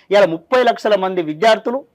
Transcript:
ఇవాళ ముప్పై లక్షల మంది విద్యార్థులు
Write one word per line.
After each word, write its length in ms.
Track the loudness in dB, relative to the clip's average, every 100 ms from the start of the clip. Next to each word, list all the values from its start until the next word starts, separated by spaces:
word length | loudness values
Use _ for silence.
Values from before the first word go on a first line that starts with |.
| -2
ఇవాళ 140 | 2 2
ముప్పై 380 | 0 -2 0
లక్షల 320 | 0 0 0 0
మంది 260 | 0 -4
విద్యార్థులు 640 | -6 0 0 2 -2 -8 -8